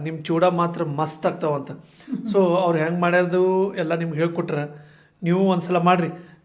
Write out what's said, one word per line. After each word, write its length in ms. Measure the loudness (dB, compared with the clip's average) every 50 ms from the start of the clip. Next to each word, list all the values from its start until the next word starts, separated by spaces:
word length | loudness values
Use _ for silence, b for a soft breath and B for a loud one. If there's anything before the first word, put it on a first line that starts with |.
ನಿಮ್ 220 | -8 -8 -8 -8 -4
ಚೂಡ 200 | -2 0 2 4
ಮಾತ್ರ 400 | 4 2 2 0 -2 -2 -4 -4
ಮಸ್ತ್ 420 | -4 -2 -4 -4 -4 -4 -4 -4
ಆಗ್ತಾವಂತ. 440 | -4 -2 -2 -4 -2 -2 -4 -6 -10 -14 -16 B B B B B -10
So, 440 | -8 -8 -4 0 2 2 4 4 2
ಅವ್ರು 220 | 2 2 2 2 2
ಹೆಂಗ್ 220 | 0 0 0 0
ಮಾಡ್ಯಾರ್ದು 720 | 2 2 4 2 2 2 2 2 2 2 2 2 0 0 -2
ಎಲ್ಲ 200 | -4 -4 -2 -2
ನಿಮ್ಗೆ 240 | -2 -4 -4 -2 -2
ಹೇಳ್ಕೊಟ್ರ. 400 | -2 -2 -2 -2 -4 -4 -4 -4 -4 -6 B B B B B B B B B B
ನೀವು 260 | 0 0 2 4 4 2
ಒಂದ್ಸಲ 280 | 2 2 0 0 0
ಮಾಡ್ರಿ. 320 | 2 4 4 4 4 2 -2 -4 B B B B B